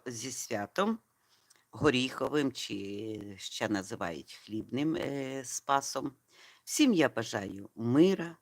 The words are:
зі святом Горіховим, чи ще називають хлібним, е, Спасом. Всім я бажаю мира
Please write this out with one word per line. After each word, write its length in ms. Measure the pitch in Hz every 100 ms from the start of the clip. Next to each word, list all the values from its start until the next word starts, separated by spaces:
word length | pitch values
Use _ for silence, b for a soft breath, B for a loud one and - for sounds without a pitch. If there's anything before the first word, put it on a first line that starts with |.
| 127
зі 260 | 113 127
святом 680 | 123 - 107 101 - 208 220 _ _ b b b b b
Горіховим, 800 | - 156 127 127 - 131 151 135
чи 840 | 127 - 104 98 101 110 107 101 95
ще 320 | - - 110
називають 640 | 101 95 117 92 76 -
хлібним, 640 | - - 107 - 123 151 160
е, 460 | 139 139 131 135 127
Спасом. 680 | - - 139 - 135 139 - _ B B B
Всім 300 | - - 285
я 160 | 190 135
бажаю 600 | 117 113 110 98 101 98 -
мира 640 | 117 135 180 190 165 165